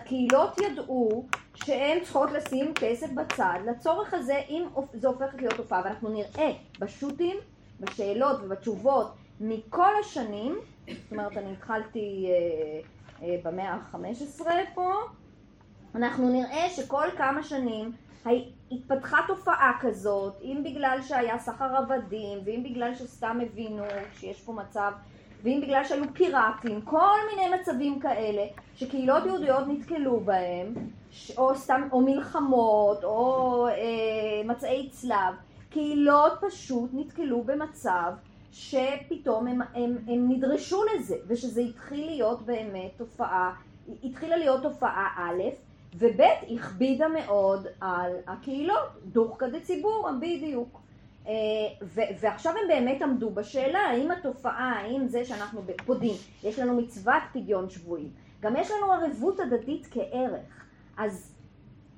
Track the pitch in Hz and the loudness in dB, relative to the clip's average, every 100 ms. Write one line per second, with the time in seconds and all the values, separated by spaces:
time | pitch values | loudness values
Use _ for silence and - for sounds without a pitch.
0 | - 254 240 269 381 - 403 269 240 254 | -2 0 4 6 4 0 -2 -2 -2 2
1 | 220 226 254 - - - - 254 285 339 | 2 0 -2 -4 -6 -10 -2 0 2 0
2 | - 277 294 294 - 262 302 302 226 233 | 0 2 2 0 -2 -2 0 0 0 -2
3 | 311 254 240 - 185 180 214 240 330 349 | -4 -4 -4 0 0 0 -4 -2 0 0
4 | 415 349 247 277 277 311 349 262 269 - | 0 -4 -2 -2 -2 -6 -4 -4 -6 -2
5 | 262 254 269 254 240 214 226 185 190 214 | -2 0 -4 -4 -4 -2 -2 -2 -2 -4
6 | 214 214 202 - 302 - - - 202 - | -6 -4 -4 -2 -2 -2 -10 -10 -8 -6
7 | 285 285 349 403 - - - - 190 - | -8 -2 -2 -4 -10 -20 -20 -12 -10 -4
8 | 202 214 277 277 196 190 233 190 247 262 | -2 2 2 2 -4 -6 -6 0 2 2
9 | 208 - - - 214 220 - 330 381 415 | 0 -6 -20 -8 -6 -6 -4 4 4 4
10 | 415 302 220 208 247 403 - - - - | 0 -6 -6 -4 -4 -6 -10 -18 -16 -14
11 | - 208 208 202 196 190 - 220 220 233 | -10 -8 -6 -6 -8 -10 -4 -4 -4 -6
12 | 208 196 185 175 170 156 151 156 - - | -6 -2 2 4 2 0 -4 -6 -12 -20
13 | - - 170 175 170 185 190 180 - 170 | -20 -10 -4 -4 -2 -4 -4 -6 -8 -10
14 | 180 233 285 - 330 349 381 359 359 403 | -8 -8 -10 -6 0 0 0 -2 -2 -2
15 | 466 - - - - - - - - 226 | -4 -12 -20 -20 -20 -20 -20 -20 -10 -2
16 | 240 254 247 254 247 294 359 320 - 269 | -2 2 2 2 0 -2 -2 -2 -2 0
17 | 339 349 269 285 294 277 240 220 226 - | 0 0 0 0 -4 -4 -2 -4 -8 -10
18 | - - 233 247 - - - 254 - 269 | -18 -6 0 0 0 -16 -12 -8 -2 -2
19 | - 302 330 381 359 320 262 247 247 196 | 2 2 2 0 2 4 4 4 0 0
20 | 202 202 196 - 262 277 285 277 269 262 | 0 0 -2 -6 -8 -6 -6 0 2 0
21 | 262 262 233 247 240 - 269 262 254 262 | 0 0 0 -2 -6 -4 0 0 2 0
22 | 185 214 202 202 196 233 254 240 240 254 | -2 -8 -8 -8 -6 -6 -4 -4 -4 -4
23 | 240 - 226 240 233 196 220 208 208 202 | -10 -6 -4 -2 -4 -6 -8 -6 -6 -6
24 | 202 - 190 196 - 220 196 214 202 202 | -10 -12 -12 -12 -10 -12 -8 -2 -2 -4
25 | - - - - 220 285 269 269 285 285 | -14 -20 -20 -4 0 2 4 2 2 0
26 | 285 - 359 262 220 214 233 208 - 311 | 0 2 4 6 4 2 -4 -4 2 6
27 | 392 415 427 392 370 370 359 254 285 269 | 8 6 4 0 2 2 0 0 0 0
28 | 294 214 220 202 208 - - - 254 269 | 0 0 0 0 -2 -6 -16 -10 -4 0
29 | 254 311 370 370 285 262 269 285 - 320 | 4 4 4 0 4 2 2 -4 -2 -2
30 | 269 233 190 185 180 180 180 240 - - | 2 2 2 2 2 -4 -4 -6 -10 -12
31 | - - - - 262 269 - 262 277 254 | -20 -20 -8 2 2 2 2 2 4 4
32 | 269 269 - 320 277 247 226 214 208 208 | 6 4 0 0 4 6 6 6 6 4
33 | 185 220 247 262 254 247 240 202 233 226 | 0 2 2 4 2 2 2 0 -2 0
34 | 220 220 214 214 220 240 247 262 269 - | 0 0 -2 -2 -2 -4 -2 -2 -4 -6
35 | 247 208 185 185 - - - 302 294 294 | 0 2 2 -2 -14 -20 -6 -4 0 4
36 | 285 294 302 - 403 - - 240 247 262 | 8 8 8 4 -4 -4 -4 -4 -2 -6
37 | 302 - 294 240 226 285 311 - 226 180 | -8 -4 -2 0 0 -2 -4 -6 -2 0
38 | 175 196 - - - - - 269 262 277 | -2 -6 -14 -20 -20 -18 -4 0 0 -2
39 | - 330 269 220 247 247 - 240 240 240 | -6 -6 -2 0 0 -2 -4 -2 -2 -2
40 | 220 240 247 262 262 294 - 381 427 381 | 0 2 2 2 2 0 0 0 2 0
41 | 196 170 185 240 240 220 240 - - 285 | -2 -6 -2 -4 -2 -2 -2 -4 -10 -8
42 | 320 302 220 240 220 233 214 185 190 - | -6 0 0 0 -4 -4 -4 -8 -10 -10
43 | 233 - 170 185 185 185 - - - 208 | -10 -6 0 2 0 -2 -16 -20 -18 -10
44 | 254 - 320 339 294 262 294 - 233 185 | -10 -6 0 2 4 4 2 0 0 0
45 | 196 190 175 180 202 - - - - 175 | -2 -2 -4 -2 -2 -4 -14 -20 -16 2
46 | 233 - 339 - - 226 - 185 262 262 | 2 8 6 6 -2 -8 -6 0 2 4
47 | 320 320 - 202 196 196 190 - 185 180 | 2 0 2 4 4 2 -2 -6 -2 -2
48 | 180 180 180 - 277 269 330 453 - - | -2 -4 -8 -10 -6 -4 0 0 -2 -8
49 | 190 233 226 - 254 320 359 294 403 440 | 0 2 2 0 -4 -4 -4 -2 0 0
50 | 359 262 330 302 311 247 240 - - - | -2 -2 -2 -4 -4 -4 -6 -12 -20 -20
51 | - - - 220 214 220 214 - 190 180 | -20 -14 -6 -2 0 0 -2 -6 -6 -2
52 | 214 175 208 - 330 403 381 294 247 277 | -2 0 -2 0 0 0 2 4 4 2
53 | 294 247 220 196 202 262 269 196 208 240 | 0 0 -2 -4 -4 0 2 2 2 2
54 | 302 349 269 247 240 233 254 220 208 269 | 0 0 -4 -4 -4 -2 -2 -2 -2 -2
55 | 254 240 247 208 202 214 185 175 - 240 | 0 -2 -4 -6 -8 -8 -8 -6 0 2
56 | 233 185 - - 208 240 247 240 233 196 | 0 -2 -8 -8 -6 0 2 2 0 -2
57 | 202 302 - 254 190 190 185 170 170 170 | 2 2 2 -6 0 0 -2 -8 -8 -8
58 | 151 - - - 214 269 392 415 403 339 | -8 -14 -20 -6 -2 0 0 0 2 2
59 | 320 214 320 381 262 233 247 311 - 240 | 2 0 -2 0 0 0 -2 -8 -6 -6
60 | - 247 254 - - - - - - - | -4 -2 -2 -4 -10 -20 -20 -20 -16 -6
61 | 214 185 - - - - - - - | -6 -6 -14 -20 -20 -20 -20 -20 -20